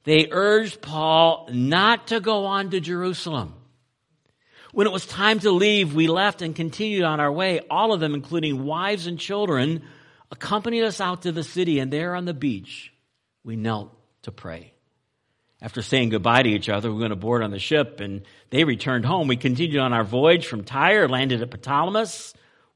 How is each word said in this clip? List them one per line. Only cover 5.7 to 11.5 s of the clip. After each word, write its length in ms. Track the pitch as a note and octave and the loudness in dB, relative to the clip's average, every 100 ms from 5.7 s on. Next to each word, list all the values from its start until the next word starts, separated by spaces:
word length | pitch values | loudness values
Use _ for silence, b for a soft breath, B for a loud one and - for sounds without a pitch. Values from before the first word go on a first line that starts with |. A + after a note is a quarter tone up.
| G#3 F3+ | 4 2
we 140 | D3 D#3+ | 2 2
left 340 | E3+ G3+ G3 | 4 2 0
and 140 | E3 D#3+ | -6 -4
continued 480 | E3 - G#3+ G3+ | -6 -4 -4 0
on 160 | E3+ D3+ | 0 2
our 120 | D3 | 0
way. 280 | D3 F#3+ E3+ - | 0 0 -2 -2
All 240 | E3 A3 | 0 2
of 60 | G3+ | 2
them, 160 | D#3 D3 | 0 -4
including 500 | - E3+ D#3 C3+ C3+ | -4 -4 -2 -4 -4
wives 400 | D#3+ F#3+ G#3 E3+ | -4 -4 -4 -6
and 140 | E3+ | -10
children, 640 | - G3+ G#3 C#3+ C#3 E3 B B B B B | -6 -4 0 0 0 -2 B B B B B
accompanied 520 | - - G#3 A3 A#3 | -12 -4 -4 -2 -2
us 160 | A3+ F#3+ | -2 -2
out 220 | F#3 F3+ | -4 -4
to 100 | F3+ | -4
the 120 | E3 | -4
city, 340 | D3+ | -6